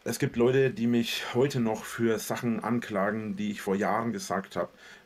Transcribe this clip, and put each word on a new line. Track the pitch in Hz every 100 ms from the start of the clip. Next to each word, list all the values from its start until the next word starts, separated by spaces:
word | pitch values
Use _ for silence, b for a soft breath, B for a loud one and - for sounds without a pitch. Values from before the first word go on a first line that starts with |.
Es | - 117
gibt | 139 120
Leute, | 123 131 131
die | 101 117
mich | 120 117 - -
heute | 120 143 135
noch | 113 110
für | - - 113 107
Sachen | - 113 120 110
anklagen, | 107 120 - 101 101 110 107 95
die | 107
ich | 104
vor | 101 98
Jahren | 95 107 117
gesagt | 101 - 92 - 90
hab. | 85 - B B